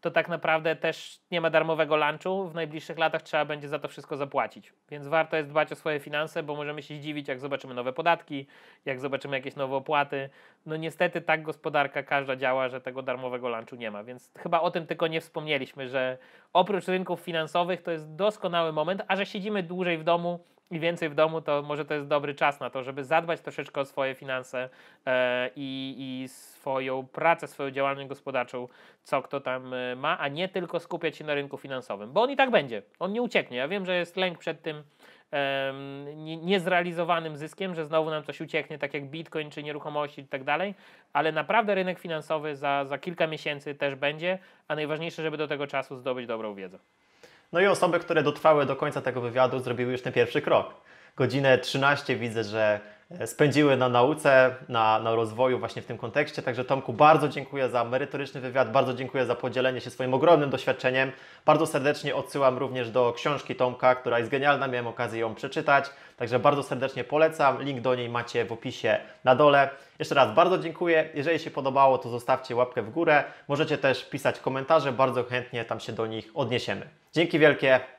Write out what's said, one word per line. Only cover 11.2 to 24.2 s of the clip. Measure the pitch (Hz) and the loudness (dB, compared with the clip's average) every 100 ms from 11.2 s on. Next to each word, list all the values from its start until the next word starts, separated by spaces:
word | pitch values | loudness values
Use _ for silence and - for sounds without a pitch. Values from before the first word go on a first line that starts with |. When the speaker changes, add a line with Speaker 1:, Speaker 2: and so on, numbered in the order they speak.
Speaker 1:
tak | 160 160 | -2 -2
gospodarka | 156 151 160 147 139 147 | -2 -8 -2 0 0 -2
każda | 139 143 135 131 | -2 -2 -2 -2
działa, | 131 131 131 | 0 0 -2
że | 127 | -4
tego | 131 131 | -10 -8
darmowego | 131 127 127 123 123 | -6 -6 -6 -6 -6
lunchu | 113 113 123 | -6 -10 -10
nie | 117 | -8
ma. | 101 | -8
Więc | 110 127 _ - | -12 -16 _ -12
chyba | 180 170 | -2 0
o | 170 | 2
tym | 175 160 | -2 -6
tylko | 160 165 | -2 -2
nie | 160 | -2
wspomnieliśmy, | - - 151 147 127 - 131 | -6 -10 -2 -2 -2 -10 -6
że | 135 127 127 - - _ | -2 -2 -4 -12 -20 _
oprócz | 170 185 196 175 | 2 2 0 -2
rynków | 185 185 175 | -4 -2 -6
finansowych | - 165 156 175 175 175 | -4 -4 -2 -2 0 -2
to | - | -4
jest | 160 156 | -8 -8
doskonały | 156 202 208 185 170 165 | -2 -2 -2 -2 0 0
moment, | 156 156 190 208 | 0 -2 -4 -2
a | 190 | -2
że | 196 | -2
siedzimy | 214 196 208 | -6 -4 -4
dłużej | 170 180 180 165 | -4 -4 -2 -2
w | |
domu | 160 170 175 170 _ _ _ | 2 2 2 -6 _ _ _
i | 175 | -4
więcej | 165 170 165 | -2 -2 -4
w | |
domu, | 147 156 160 | 2 2 2
to | 151 147 | -2 -2
może | 147 147 | -2 -6
to | 147 | -4
jest | 151 143 | -4 0
dobry | 147 143 | -2 0
czas | 139 151 143 | 0 0 0
na | 123 | -8
to, | 135 | -8
żeby | 127 135 | -8 -10
zadbać | 131 160 170 160 | 0 0 0 -6
troszeczkę | - 139 139 - | -6 -10 -8 -6
o | |
swoje | 139 - 135 | -6 -4 -4
finanse, | 131 | -4